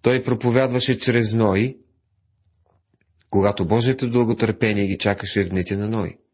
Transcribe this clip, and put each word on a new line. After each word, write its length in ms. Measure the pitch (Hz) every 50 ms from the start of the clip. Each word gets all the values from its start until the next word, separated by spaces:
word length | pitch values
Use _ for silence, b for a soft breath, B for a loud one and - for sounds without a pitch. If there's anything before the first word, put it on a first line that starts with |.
Той 220 | - 120 127 127 127
проповядваше 760 | - 123 110 - 123 117 127 135 131 120 127 120 - 127 113
чрез 340 | - 131 117 120 113 107 110
Ной, 440 | 113 110 104 92 98 113 135 135 _ _ _ _ _ _ _ _ _ _ _ _ _ _ _ _ _ _ _ _ _ _ _ _ _ _ _ _ _ _ _
когато 380 | - 101 98 104 101 - 95
Божието 420 | 80 104 117 117 131 131 131 127 120
дълготърпение 800 | 117 123 120 113 117 - 117 110 107 - - 107 104 101 101
ги 100 | 95 98
чакаше 460 | - - 104 101 - - 101 - 101 95
в 60 | 87
дните 260 | 92 92 90 - 101
на 140 | 98 104 107
Ной. 280 | 113 110 95 80 - _ _ _